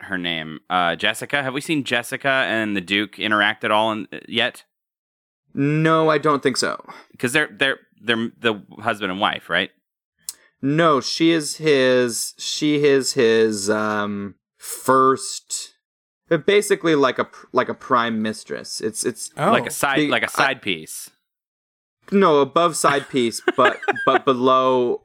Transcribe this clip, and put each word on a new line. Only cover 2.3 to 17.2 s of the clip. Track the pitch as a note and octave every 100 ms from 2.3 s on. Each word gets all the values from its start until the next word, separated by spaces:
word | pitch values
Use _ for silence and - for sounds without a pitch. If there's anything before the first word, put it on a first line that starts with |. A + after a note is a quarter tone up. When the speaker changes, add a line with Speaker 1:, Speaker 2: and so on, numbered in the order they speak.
| C3 F#2+
Speaker 1:
and | A2+ G#2+ G2+
the |
Duke | F2 G2+ G#2 -
interact | G#2 G#2+ G#2 A2
at | A#2
all | G#2+ A2
in, | G#2+ - - -
yet? | A2+ A#2+ - - _ _ _ _ _ _ _ _ C#3
Speaker 2:
No, | C#3+ D3+ D#3+ D#3+ D#3+
I | D3+
don't | D3+ C#3+
think | C#3+ A#2+
so. | F2+ G#1+ - - - -
Speaker 1:
'Cause | B2
they're, | D3+ D3+
they're, | G2+ C3+ - _ _
they're | G#2 A2+ A2+ -
the | A#2 G#2 - -
husband | A2 G#2+ G2+
and | F#2
wife, | G2+ D2 -
right? | E2+ F#2+ _ _ _ _ _ - - _ _
Speaker 2:
No, | C3 D3+ E3 C#3
she | - - E3
is | E3 D3 -
his, | D#3 C#3 C3 B2+ B2 A2 - -
she | - - D3+ D3
is | C#3+ C#3 A#2+
his, | C#3 A2+ A2+ A2+ G#2 G2+
um, | G#2+ G#2+ G#2+ G#2 G2+ G2+ - _ _
first, | - - - C3 C3 B2+ - - - - - _ _ _ _ _ - D#3+
basically | E3+ G#3 G#3 F#3+ E3 D3
like | C3 B2